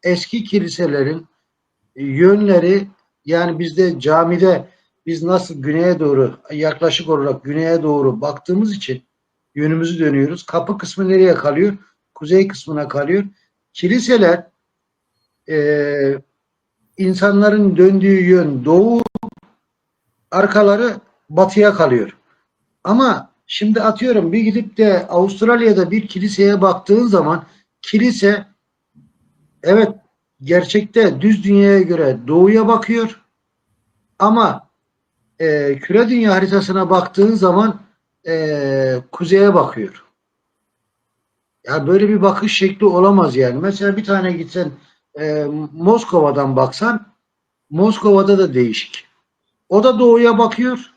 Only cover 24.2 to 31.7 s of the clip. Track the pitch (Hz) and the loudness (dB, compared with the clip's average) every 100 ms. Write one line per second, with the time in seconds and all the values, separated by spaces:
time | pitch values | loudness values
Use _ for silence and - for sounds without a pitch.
24.2 | 170 202 220 208 - - 214 185 - 175 | 0 -2 -2 -2 -6 0 2 2 0 0
25.2 | 190 196 226 240 226 190 170 214 214 190 | 0 0 0 2 2 2 0 -2 -6 -6
26.2 | 202 202 202 202 190 185 - 208 240 196 | -6 0 2 4 0 0 0 0 4 2
27.2 | 151 165 - _ _ _ - 214 247 226 | 0 -4 -6 _ _ _ -4 0 0 0
28.2 | 202 208 208 _ _ _ _ _ _ _ | 0 0 -6 _ _ _ _ _ _ _
29.2 | _ _ _ _ 156 202 214 208 _ _ | _ _ _ _ 0 2 2 -2 _ _
30.2 | _ _ 135 170 175 208 208 226 208 135 | _ _ -2 0 0 -2 -2 0 0 2
31.2 | 196 214 196 202 202 | 0 0 2 4 4